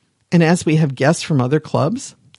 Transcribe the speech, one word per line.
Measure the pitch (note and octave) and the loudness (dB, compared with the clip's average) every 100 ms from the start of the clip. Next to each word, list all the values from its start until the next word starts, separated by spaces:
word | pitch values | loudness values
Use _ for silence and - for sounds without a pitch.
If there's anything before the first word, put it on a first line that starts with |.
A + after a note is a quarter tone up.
| _ _ _ | _ _ _
And | F3 | 2
as | D#3+ D3+ - | 4 2 0
we | D#3 | 0
have | D#3 C3+ | 0 0
guests | C3+ E3+ | 0 0
from | - D3 | -2 -2
other | B2+ D3+ | 0 -2
clubs, | - A#2+ C#3 B3 - - _ | -2 -2 -2 -4 -12 -20 _